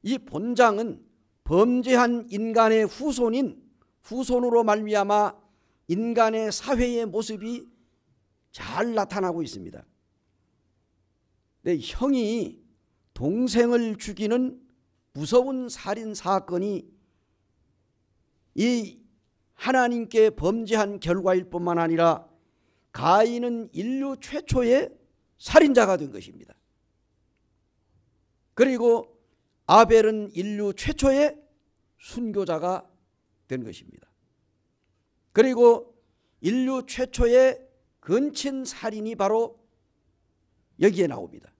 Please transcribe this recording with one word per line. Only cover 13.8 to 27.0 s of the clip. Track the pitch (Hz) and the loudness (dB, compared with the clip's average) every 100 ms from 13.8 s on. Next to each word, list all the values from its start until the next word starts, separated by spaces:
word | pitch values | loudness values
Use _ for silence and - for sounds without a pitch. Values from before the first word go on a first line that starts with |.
| 226 214 | 0 -6
죽이는 | - 180 208 240 254 - _ _ _ _ _ | -12 -6 -2 0 -2 -8 _ _ _ _ _
무서운 | 139 151 247 262 262 247 | -12 2 2 2 -6 -10
살인 | - 185 214 220 | -12 -8 -8 -8
사건이 | 208 180 196 190 175 202 196 - _ _ _ _ _ _ _ _ _ _ _ _ _ _ _ _ | -8 -2 -2 -2 -4 -4 -6 -10 _ _ _ _ _ _ _ _ _ _ _ _ _ _ _ _
이 | - 226 240 214 - _ _ _ _ _ | -2 0 0 -4 -14 _ _ _ _ _
하나님께 | _ - 262 240 240 226 220 220 | _ -2 2 2 -2 -2 4 4
범죄한 | 214 165 226 220 220 202 202 | 4 -2 -2 -2 -2 -2 -4
결과일 | 160 180 185 185 | -2 0 2 0
뿐만 | 185 175 175 170 | -2 -6 -2 0
아니라 | 165 165 165 160 - _ _ _ _ _ _ | 0 2 2 2 -6 _ _ _ _ _ _
가인은 | - 156 196 226 240 240 233 226 | -4 2 4 4 0 -4 -6 -8
인류 | 151 220 269 277 269 | -8 -6 -4 -6 -8
최초의 | - 294 - 254 233 262 - - _ _ _ _ | -10 -12 -4 0 2 2 0 -12 _ _ _ _
살인자가 | - 311 294 247 208 185 | 4 6 8 4 4 0
된 | 143 | -4
것입니다. | - - - - _ _ _ _ _ | -12 -18 -20 -20 _ _ _ _ _